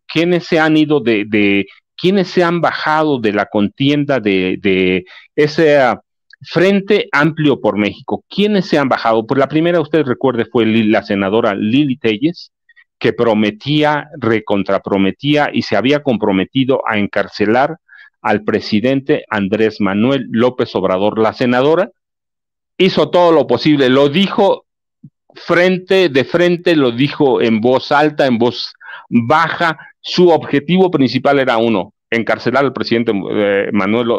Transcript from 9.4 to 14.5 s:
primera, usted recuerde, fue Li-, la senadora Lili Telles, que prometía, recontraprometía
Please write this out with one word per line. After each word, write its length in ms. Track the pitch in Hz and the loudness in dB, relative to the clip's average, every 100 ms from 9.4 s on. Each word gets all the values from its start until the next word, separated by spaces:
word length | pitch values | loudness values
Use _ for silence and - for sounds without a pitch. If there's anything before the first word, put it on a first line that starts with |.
| 135 | 0
primera, 340 | 151 170 175 | 0 0 0
usted 220 | 147 160 | 0 -2
recuerde, 420 | 135 120 131 117 113 | -2 -2 -2 -2 -2
fue 200 | 120 110 | 0 2
Li-, 220 | 110 107 | 2 2
la 160 | 107 | 0
senadora 500 | 104 98 98 110 113 | -2 -2 0 0 0
Lili 440 | 98 107 131 147 120 | -2 0 0 0 -2
Telles, 540 | 113 107 151 - - _ _ _ _ _ | -4 -2 -4 -6 -14 _ _ _ _ _
que 160 | 120 | -4
prometía, 960 | - 117 107 104 107 139 151 151 147 147 151 | 0 0 2 0 -4 -4 0 0 -2 -6 -6
recontraprometía 1300 | 113 110 - | -2 -2 -2